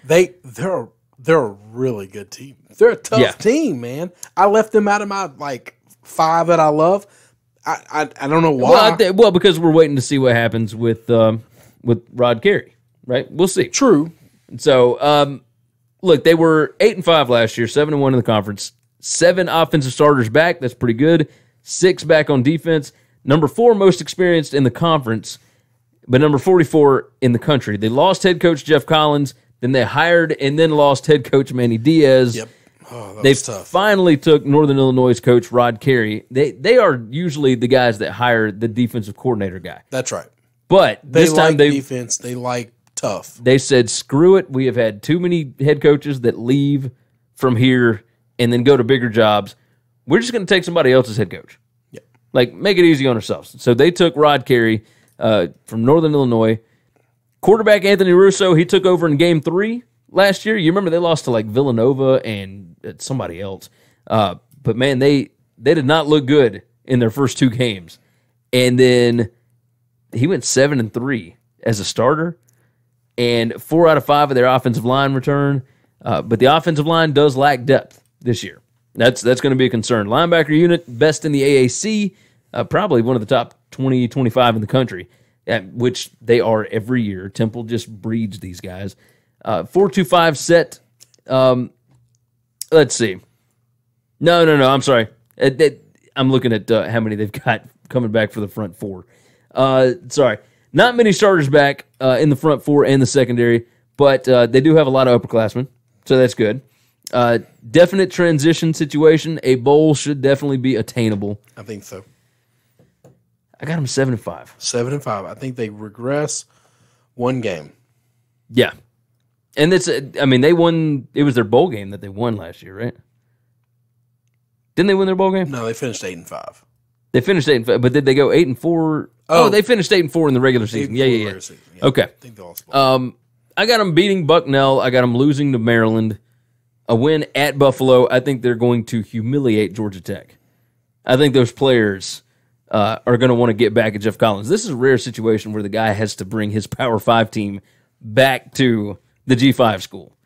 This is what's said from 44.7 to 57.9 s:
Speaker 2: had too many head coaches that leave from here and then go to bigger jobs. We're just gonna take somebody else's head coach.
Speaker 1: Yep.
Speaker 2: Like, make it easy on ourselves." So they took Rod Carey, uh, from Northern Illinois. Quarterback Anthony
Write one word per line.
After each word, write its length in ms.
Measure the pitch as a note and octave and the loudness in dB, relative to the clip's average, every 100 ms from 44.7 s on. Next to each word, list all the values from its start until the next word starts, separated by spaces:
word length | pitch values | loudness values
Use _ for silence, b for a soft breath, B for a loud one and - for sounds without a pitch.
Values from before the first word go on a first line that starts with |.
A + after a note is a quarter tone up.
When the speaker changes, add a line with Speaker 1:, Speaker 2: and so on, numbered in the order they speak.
| A#2+ | 0
Speaker 2:
had 260 | A2+ G2+ | -2 -4
too 160 | - E3+ | -4 -2
many 340 | F3 F3 C#3+ - | 0 -2 -4 -4
head 220 | C#3 D3 | 0 2
coaches 400 | D3+ C#3+ D3 C3+ | 2 2 -2 -2
that 180 | A#2 - | -2 -2
leave 540 | A#2+ C#3 C#3+ C#3+ C3 _ _ _ _ | -2 0 0 -2 -6 _ _ _ _
from 220 | _ C3 A#2 | _ -2 2
here 480 | C3 B2+ A#2+ G#2 _ _ _ - | 2 2 2 0 _ _ _ -4
and 140 | A#2+ | -2
then 100 | A#2+ | 2
go 140 | B2 C3+ | 2 2
to 80 | |
bigger 240 | A2+ C3 A#2+ | 2 0 0
jobs. 480 | A2 G#2+ G#2 G2+ - _ _ _ _ - | 2 2 2 -4 -20 _ _ _ _ -2
We're 140 | F3+ | -2
just 120 | A#3+ | -2
gonna 120 | A#3+ F3+ | -6 -2
take 160 | G3 | -2
somebody 300 | F3 E3+ C3+ | 0 0 4
else's 240 | C3 A#2+ A2 | 2 2 -4
head 140 | F#2 | -6
coach. 280 | F#2 _ _ _ _ _ | -8 _ _ _ _ _
Speaker 1:
Yep. 140 | - _ _ _ | -20 _ _ _
Speaker 2:
Like, 200 | B2+ B2 | -2 -2
make 220 | F2 F3+ F3+ | -2 -2 4
it 60 | |
easy 240 | E3+ C#3+ C3+ | 4 4 0
on 80 | A2+ | -2
ourselves." 440 | - F2 - - | -4 -10 -10 -4
So 140 | - | 0
they 160 | A#2+ D#3 | 4 2
took 240 | F3 E3+ D3 | 2 -2 2
Rod 300 | D3 C#3+ - | 2 2 0
Carey, 380 | B2 A2+ A2 b b b - | 0 2 -2 b b b -6
uh, 300 | - G#2+ E2 - | 0 0 -2 -8
from 200 | - A2+ | -12 -4
Northern 300 | A#2 E3 D#3 | 2 2 2
Illinois. 460 | D3 C3 A2+ A2 A2 _ _ _ _ _ _ _ _ | 0 0 0 0 -2 _ _ _ _ _ _ _ _
Quarterback 440 | - A3 G#3+ G#3 | 2 2 4 2
Anthony 280 | F#3+ | 4